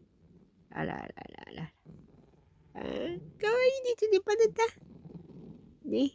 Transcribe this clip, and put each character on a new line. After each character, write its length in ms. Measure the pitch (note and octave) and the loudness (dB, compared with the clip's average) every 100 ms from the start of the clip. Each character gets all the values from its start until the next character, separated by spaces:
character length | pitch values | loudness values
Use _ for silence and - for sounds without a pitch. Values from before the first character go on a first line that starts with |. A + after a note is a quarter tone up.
| - _ - - - _ - | -16 _ -20 -20 -20 _ -12
あ 120 | - | -6
ら 120 | D#3 - | -4 -6
あ 20 | |
ら 0 | |
あ 80 | G#1+ | -10
ら 80 | - - - - | -14 -16 -16 -14
あ 140 | - | -12
ら。 100 | D#3+ _ D#3+ - - - - - - _ - - | -12 _ -20 -20 -20 -20 -20 -20 -20 _ -18 -10
あ 40 | |
ー、 40 | |
か 40 | - | -6
わ 80 | - E4 | -4 -6
い 80 | F4 | -6
い 40 | |
で 760 | - - G#4 A#4+ B4+ C5+ B4 A#4 | -12 -4 0 4 4 4 0 0
す 100 | A4 | 4
ね、 80 | F#4+ | 4
バ 160 | G4+ G#4 | 4 4
ナ 100 | A4 | 4
タ 100 | - A4+ - - - - - - - - - - - D4+ | 4 0 0 -20 -20 -16 -16 -16 -18 -18 -18 -20 -12 -2
ン。 40 | |
ね。 200 | G#3+ C4+ | 2 2